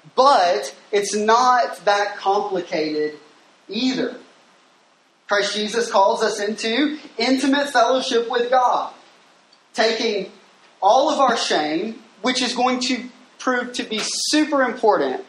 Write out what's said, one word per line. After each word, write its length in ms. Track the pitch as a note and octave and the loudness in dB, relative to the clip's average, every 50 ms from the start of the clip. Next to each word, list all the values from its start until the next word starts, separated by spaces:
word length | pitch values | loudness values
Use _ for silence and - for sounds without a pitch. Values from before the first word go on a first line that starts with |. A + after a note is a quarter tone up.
| _ D#3 _ | _ -4 _
But 580 | - C4 C#4 C#4 G#3+ F3+ F3 F#3+ G#3 - - - - - _ | 4 6 6 6 6 4 4 2 0 -2 -8 -12 -16 -10 _
it's 240 | G#3+ G3+ G3+ G3 G3+ | -2 -2 -2 -2 -4
not 680 | G#3+ G#3 A3 A#3 A#3+ B3+ B3+ B3 B3 A3+ - - - F3 | -2 2 4 4 4 4 4 4 2 2 -2 -6 -2 0
that 320 | G#3 G3+ G3+ G#3 G3 - | 0 2 2 0 -2 -6
complicated 1000 | - - G3 G3+ G#3 G3+ G3 F#3+ F3 E3+ - F3+ D#3 D3+ D3+ D3+ D3+ D3+ D3+ D3+ - - - _ _ _ _ _ _ _ | -4 -2 0 0 0 0 -2 -4 -6 -6 -4 -4 -4 -4 -2 -2 -2 -4 -4 -6 -10 -20 -20 _ _ _ _ _ _ _
either. 480 | - G3 A#3 C4 B3+ - D#3+ C#3 - - - - - _ _ _ _ _ _ _ _ _ _ _ _ _ _ _ _ _ _ _ | -10 -6 -2 -2 -2 -2 -2 -4 -6 -6 -12 -18 -20 _ _ _ _ _ _ _ _ _ _ _ _ _ _ _ _ _ _ _
Christ 280 | - G3+ G3+ - - - | -2 -2 0 0 -2 -4
Jesus 360 | G#3+ G#3+ G#3+ A3+ A#3 - - | -4 -6 -4 -2 -4 -4 0
calls 320 | - G3+ G3 A3+ A3+ A3 A3 | 2 4 4 4 2 2 -2
us 160 | G#3 - G3+ | -2 -2 -4
into 580 | G#3 G#3 A3 - A3 A3+ A3+ C4 D4+ D4 D4+ - - - - | -4 -6 -6 -6 -4 -4 -2 0 -2 -2 -4 -8 -14 -12 -6
intimate 540 | - A#3 B3+ C4+ C4 D4 C#4 C4+ C#4+ C#4+ - | -4 0 0 0 0 2 0 0 0 0 0
fellowship 580 | - A#3+ A3+ A#3 C4 C4 - - A#3+ A#3 A#3 - | 2 2 2 4 2 0 0 0 -2 -2 -2 0
with 220 | A#3 A#3+ A#3+ A#3+ | -2 -2 0 2
God, 420 | C4 B3+ B3 A3 - - - - - - - - _ _ _ _ _ _ _ _ _ _ _ _ _ | 2 2 2 2 0 -2 -4 -8 -12 -18 -20 -20 _ _ _ _ _ _ _ _ _ _ _ _ _
taking 580 | - A3 A3+ A3+ - A#3+ A3 G#3 F#3+ F3+ - - - _ _ _ _ _ _ _ _ | 0 0 0 0 0 -2 -2 -2 -4 -6 -8 -14 -20 _ _ _ _ _ _ _ _
all 280 | F#3 G3+ A3+ C4 C#4+ D#4 | 4 4 6 6 4 2
of 100 | - C4 | 2 2
our 160 | C4+ B3 - | 2 2 2
shame, 640 | - - - G3 D#3+ D3+ D3+ D#3 E3+ G#3 A3+ A3+ - - - _ _ | -2 -2 -2 -2 -2 -2 -2 -2 -4 -4 -6 -8 -12 -20 -20 _ _
which 200 | - B3+ B3 B3 | -4 -2 -2 -2
is 140 | B3+ A3 - | -4 -4 -2
going 240 | - B3 B3+ B3+ B3 | 0 0 0 0 -2
to 280 | - - B3+ A3 - - - - - _ _ - | -2 -4 -4 -4 -6 -12 -18 -20 -20 _ _ -6
prove 340 | - C4 B3+ B3 B3+ B3 - | -4 -2 -2 -2 -4 -6 -8
to 100 | - A#3 | -10 -8
be 160 | - A3 G#3+ | -6 -6 -6
super 600 | - - - - - - D4 D4+ D4+ D4+ D4 C4+ | -4 -6 -6 -6 -4 0 2 2 2 2 0 0
important 640 | B3+ A#3+ A3 - - G#3+ F#3+ E3 C#3 C3 B2+ - - | 0 0 -2 0 2 2 2 2 0 -2 -4 -6 -10